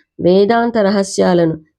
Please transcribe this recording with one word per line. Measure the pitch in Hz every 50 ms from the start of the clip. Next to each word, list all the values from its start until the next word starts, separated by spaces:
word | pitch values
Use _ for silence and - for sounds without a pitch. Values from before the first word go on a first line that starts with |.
| _ _ _ -
వేదాంత | - 170 185 190 202 202 233 233 233 233 233 226
రహస్యాలను | 202 190 208 202 196 - - - 190 185 180 175 170 160 156 156 - _ _